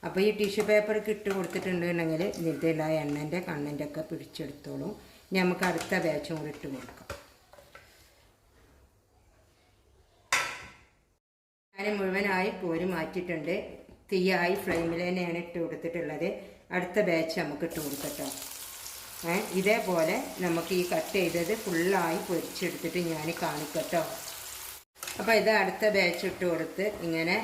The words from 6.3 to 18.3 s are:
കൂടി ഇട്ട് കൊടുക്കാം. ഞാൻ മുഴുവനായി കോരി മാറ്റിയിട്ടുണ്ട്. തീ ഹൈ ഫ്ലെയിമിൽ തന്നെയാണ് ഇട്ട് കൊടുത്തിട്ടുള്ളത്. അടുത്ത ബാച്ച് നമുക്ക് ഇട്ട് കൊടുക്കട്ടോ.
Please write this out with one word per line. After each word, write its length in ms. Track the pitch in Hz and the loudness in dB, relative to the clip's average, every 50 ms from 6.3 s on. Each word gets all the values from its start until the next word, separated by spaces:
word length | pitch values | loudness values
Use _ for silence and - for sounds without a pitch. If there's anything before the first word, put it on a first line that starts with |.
| 165 156 | -4 -4
കൂടി 120 | 147 151 | -4 -6
ഇട്ട് 160 | 143 - - 147 135 | -8 -8 -8 -8 -8
കൊടുക്കാം. 340 | 127 - - - - - - - - - - - _ _ _ - - - - - - - - - - - - _ _ _ _ _ _ _ _ _ - - _ - - - _ _ _ _ _ _ _ _ _ _ _ _ _ _ _ _ _ _ _ _ _ _ _ _ _ _ _ _ _ - - - - - - - - - - - _ _ _ _ _ _ _ _ _ _ _ _ _ _ _ _ _ _ | -8 -10 -14 -16 -18 -12 -12 -12 -12 -12 -20 -20 _ _ _ -20 -20 -20 -20 -20 -20 -20 -20 -20 -20 -20 -20 _ _ _ _ _ _ _ _ _ -20 -20 _ -20 -20 -20 _ _ _ _ _ _ _ _ _ _ _ _ _ _ _ _ _ _ _ _ _ _ _ _ _ _ _ _ _ 0 0 0 -2 -6 -10 -14 -16 -18 -20 -20 _ _ _ _ _ _ _ _ _ _ _ _ _ _ _ _ _ _
ഞാൻ 140 | 196 196 208 214 202 | -4 -2 -2 0 2
മുഴുവനായി 520 | 190 190 185 196 202 202 190 185 185 214 233 - | 0 2 2 2 2 2 2 2 2 2 0 -2
കോരി 260 | 190 175 165 160 180 185 | -2 -2 0 0 0 0
മാറ്റിയിട്ടുണ്ട്. 600 | 185 165 160 151 - 185 175 - 170 156 147 160 185 214 - - - - - - - - - - | 0 0 -2 -2 -4 -4 -2 -2 -4 -4 0 -2 -2 -2 -2 -8 -12 -16 -18 -20 -20 -20 -8 -2
തീ 100 | 202 185 180 190 185 175 | 0 2 4 4 4 4
ഹൈ 100 | 175 175 190 202 | 4 4 2 2
ഫ്ലെയിമിൽ 380 | - 190 170 165 170 165 170 165 180 | 2 0 0 2 2 0 0 0 0
തന്നെയാണ് 340 | 180 185 180 175 175 170 175 | 0 0 0 0 0 -2 -4
ഇട്ട് 160 | 170 - - 180 165 | -4 -4 -4 -2 -2
കൊടുത്തിട്ടുള്ളത്. 640 | - 156 147 - 165 170 175 160 147 151 143 165 185 - - - - - - - - 180 | -2 -4 -4 -6 -4 -4 -2 -4 -4 -2 -2 -2 -2 -2 -4 -10 -16 -18 -20 -12 -2 -2
അടുത്ത 280 | 180 175 - - 214 190 180 | 0 0 2 2 2 4 6
ബാച്ച് 280 | 165 160 160 - - 185 | 4 4 2 2 0 -2
നമുക്ക് 240 | 165 147 143 143 170 160 | -2 -2 -2 -4 -4 -4
ഇട്ട് 120 | - 165 151 | -4 -4 -4
കൊടുക്കട്ടോ. 440 | 143 139 139 - 147 - - 143 135 | -4 -4 -4 -4 -6 -6 -6 -6 -6